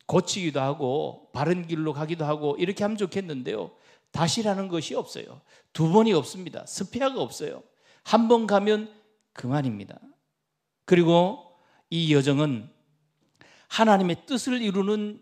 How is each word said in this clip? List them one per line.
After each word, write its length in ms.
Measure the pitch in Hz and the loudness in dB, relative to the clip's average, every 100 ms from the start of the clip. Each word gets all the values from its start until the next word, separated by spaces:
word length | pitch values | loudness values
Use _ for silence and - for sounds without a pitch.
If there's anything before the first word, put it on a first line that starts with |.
| - | -2
고치기도 560 | 175 185 208 170 139 | 0 0 -4 -4 -2
하고 680 | 135 156 131 143 147 - _ | -2 -2 -2 -2 -4 -10 _
바른 340 | 123 151 180 165 | -4 -2 -2 -4
길로 260 | 160 156 | -4 -4
가기도 320 | 139 156 170 147 | -4 -6 -4 -4
하고 300 | 151 147 147 | -2 -2 -2
이렇게 260 | 175 196 | -2 -2
하면 140 | 202 214 | -4 -2
좋겠는데요. 720 | 196 196 180 135 123 104 82 _ _ _ _ | -4 -6 -8 -8 -6 -6 -8 _ _ _ _
다시라는 580 | - 170 - 214 190 190 | -2 0 0 -2 -2 -2
것이 260 | 170 - 254 | -4 -4 -6
없어요. 460 | - - - 143 _ _ _ | -8 -10 -14 -18 _ _ _
두 180 | - 160 | -2 4
번이 220 | 202 226 | 6 6
없습니다. 520 | 170 123 190 170 - - | 4 0 -8 -12 -12 -12
스페어가 560 | - 196 240 269 254 | -10 -8 -4 -2 -2
없어요. 420 | 127 - 147 127 - _ _ _ | -6 -6 -10 -10 -18 _ _ _
한 240 | - 220 226 | 2 2 6
번 180 | 233 214 | 4 4
가면 460 | 202 208 214 220 - _ _ _ | 2 2 0 -2 -16 _ _ _
그만입니다. 680 | - 123 147 131 104 98 - 277 _ _ _ _ _ _ _ - | -10 -4 -2 -2 -6 -10 -18 -20 _ _ _ _ _ _ _ 2
그리고 720 | 175 170 170 180 - - _ _ _ - | 4 6 6 4 -2 -14 _ _ _ -8
이 240 | 165 160 | -2 4
여정은 560 | 147 135 139 151 117 104 _ _ _ _ _ _ _ _ _ - | 4 4 2 0 -2 -8 _ _ _ _ _ _ _ _ _ -6
하나님의 580 | - 220 196 180 165 - | 2 4 6 4 -2 -4
뜻을 360 | 254 269 247 | -6 -2 -2
이루는 600 | 220 190 196 214 208 208 | -2 0 0 -2 -4 -8